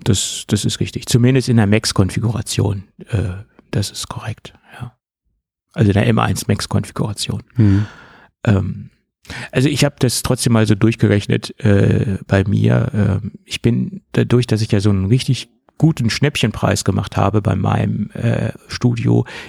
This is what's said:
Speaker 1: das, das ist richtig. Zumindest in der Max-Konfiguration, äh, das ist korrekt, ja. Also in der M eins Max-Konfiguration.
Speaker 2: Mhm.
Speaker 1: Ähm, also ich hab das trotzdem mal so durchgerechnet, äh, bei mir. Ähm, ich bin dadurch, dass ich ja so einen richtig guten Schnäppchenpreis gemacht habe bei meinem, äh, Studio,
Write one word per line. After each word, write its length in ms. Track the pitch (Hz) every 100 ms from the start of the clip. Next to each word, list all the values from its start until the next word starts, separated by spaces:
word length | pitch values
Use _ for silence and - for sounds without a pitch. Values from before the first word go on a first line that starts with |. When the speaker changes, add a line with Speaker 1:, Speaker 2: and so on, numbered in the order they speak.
Speaker 1:
das, 420 | - 104 - - -
das 160 | 104
ist 160 | 117 -
richtig. 280 | - 123 -
Zumindest 420 | 120 123 131 127
in 80 | 117
der 100 | 101
Max-Konfiguration, 1160 | 110 - - 90 - 110 110 - - 104 98 - - -
äh, 200 | 98 90 92 - _ _
das 200 | 117 98
ist 160 | - -
korrekt, 460 | - - - - - _ -
ja. 140 | 123 - _ _ _ _ _ _ _
Also 160 | - 104
in 60 | 98
der 120 | 117
M 120 | 113
eins 280 | 110 - -
Max-Konfiguration. 960 | 104 - 104 101 - 107 104 - 104 - -
Speaker 2:
Mhm. 280 | 104 98 104 - - - _ _ -
Speaker 1:
Ähm, 440 | 98 95 104 - _ _ _ - - -
also 160 | 139 143
ich 160 | 139
hab 160 | 143 -
das 240 | 127 -
trotzdem 300 | - 127 123
mal 120 | 113 107
so 80 |
durchgerechnet, 840 | 104 113 113 104 104 - 113 - -
äh, 580 | 107 101 107 104 104 95 -
bei 180 | 98 98
mir. 440 | 104 110 123 113
Ähm, 400 | 107 101 101 - -
ich 180 | - -
bin 400 | 120 117 - - -
dadurch, 340 | - 113 123 120
dass 140 | 107
ich 100 | 110
ja 80 | 104
so 100 | 104
einen 160 | 98 95
richtig 420 | 127 - 127 - _ _ -
guten 320 | 160 160 113
Schnäppchenpreis 760 | - 143 - 113 - 107 101 -
gemacht 320 | 98 101 -
habe 240 | 101 107
bei 160 | 104 98
meinem, 520 | 104 104 107 110 104
äh, 420 | - 117 113 113 - -
Studio, 580 | - 123 117 117 117 117 -